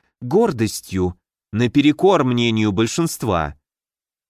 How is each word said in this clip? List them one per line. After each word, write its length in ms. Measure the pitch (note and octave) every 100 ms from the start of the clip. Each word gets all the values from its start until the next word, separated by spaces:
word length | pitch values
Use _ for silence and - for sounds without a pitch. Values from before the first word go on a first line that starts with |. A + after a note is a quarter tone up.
| _ _
гордостью, 960 | B2 E3 A#3 B2+ A2 - - F#2 F2+ F2+ _ _ _
наперекор 720 | G#2 A#2+ C#3+ C#3+ D3 F#3+ F3+
мнению 480 | C3+ A#2+ A#2+ A2 G#2+
большинства». 840 | F#2+ A#2 - E3 - A#2 F2 D2+ D2 _ _ _ _ _ _ _